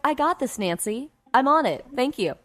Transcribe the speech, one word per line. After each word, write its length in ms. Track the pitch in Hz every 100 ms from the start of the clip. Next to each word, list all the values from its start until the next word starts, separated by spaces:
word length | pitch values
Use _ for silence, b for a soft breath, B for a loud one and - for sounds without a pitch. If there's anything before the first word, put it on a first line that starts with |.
I 100 | 285
got 240 | 294 302 359
this, 200 | 262 -
Nancy. 520 | 196 170 - 220 285 _ _
I'm 140 | - 269
on 180 | 302 269
it. 180 | 156 -
Thank 240 | 277 254 -
you. 160 | 175 131